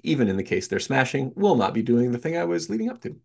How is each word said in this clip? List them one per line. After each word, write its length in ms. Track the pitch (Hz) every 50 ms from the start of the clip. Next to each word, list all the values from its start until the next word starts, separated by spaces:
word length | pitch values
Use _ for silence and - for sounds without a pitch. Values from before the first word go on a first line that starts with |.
| -
even 260 | 156 156 135 120 101
in 80 | 95
the 60 | 98 92
case 260 | - 90 95 - -
they're 100 | 98 95
smashing. 540 | - - 135 131 131 127 - 135 131 131 -
Will 200 | - 202 202 165
not 180 | 120 98 95 -
be 80 | 113
doing 320 | 113 120 120 120 123 123 120
the 40 |
thing 200 | 120 - 160 165
I 80 | 170 170
was 240 | 170 - 170 165 175
leading 200 | 208 220 220 240
up 120 | 254 -
to. 180 | - - 151 -